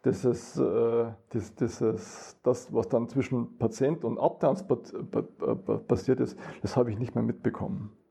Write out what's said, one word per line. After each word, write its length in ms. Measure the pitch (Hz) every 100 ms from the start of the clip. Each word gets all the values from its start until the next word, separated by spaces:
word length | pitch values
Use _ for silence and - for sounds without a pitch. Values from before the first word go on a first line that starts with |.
das 220 | 139 101
ist, 320 | 127 120 - -
äh, 480 | 104 104 117 117 117 107 _
das, 240 | 113 98 -
das 260 | 117 -
ist 560 | 113 92 - - - -
das, 280 | - 120 -
was 160 | 117 101
dann 200 | 120 117
zwischen 500 | 135 123 127 117 -
Patient 460 | 113 - 139 165
und 140 | 113 117
Abtransport, 760 | 135 - 151 185 - 123 -
äh, 80 | -
pa-, 200 | - -
pa-, 320 | - - - -
pa-, 200 | - 107
passiert 420 | - 120 - 127
ist, 180 | 123 - - -
das 140 | - -
hab 100 | 120
ich 120 | 104
nicht 180 | 123 120
mehr 80 |
mitbekommen. 680 | 113 117 123 113 - - 104 - _